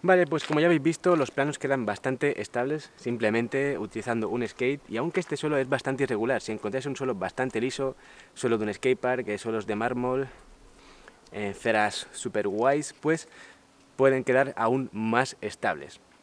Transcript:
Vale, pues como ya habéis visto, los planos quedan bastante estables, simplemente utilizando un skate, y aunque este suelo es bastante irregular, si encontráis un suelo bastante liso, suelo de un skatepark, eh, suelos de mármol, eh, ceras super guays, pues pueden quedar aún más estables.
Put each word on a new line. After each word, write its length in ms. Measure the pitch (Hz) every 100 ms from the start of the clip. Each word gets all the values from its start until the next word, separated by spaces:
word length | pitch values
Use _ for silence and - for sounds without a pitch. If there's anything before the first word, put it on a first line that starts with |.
| 190
Vale, 180 | 185
pues 200 | 165 151
como 160 | - 151
ya 60 | 170
habéis 180 | 165
visto, 320 | 143 165 185 170
los 160 | 131
planos 260 | - 139 147
quedan 260 | 139 135
bastante 560 | 107 101 135 131 143 -
estables, 520 | 104 120 127 151 -
simplemente 840 | - - 120 110 113 120 135 139 139
utilizando 520 | 104 113 110 117 110
un 180 | 117 113
skate, 340 | - 127 143 -
y 100 | 107
aunque 200 | 160 185
este 180 | 170 147
suelo 200 | 151 147
es 120 | 127
bastante 360 | 135 - 131
irregular, 360 | 135 110 117 123
si 120 | -
encontráis 340 | 107 104 127 135
un 80 |
suelo 220 | 131 131 104
bastante 440 | 92 - 131 113
liso, 360 | 127 - 135 127 - - -
suelo 240 | - 123 113
de 100 | 107
un 60 |
skatepark, 540 | 101 131 127 123 127 101
eh, 100 | 104
suelos 300 | 117 113 101
de 80 |
mármol, 540 | 104 117 123 123 127 135 - - - - - - - - - -
eh, 200 | - 101 98
ceras 480 | 117 110 104 - -
super 340 | - 120 107 101
guays, 460 | 101 123 143 143
pues 340 | - 151 160 - - - - _ _ _ -
pueden 260 | 135 131
quedar 320 | 131 127 135 -
aún 340 | 113 127 131
más 440 | 104 110 120 131 -
estables. 580 | 107 - 107 80 71 - _ _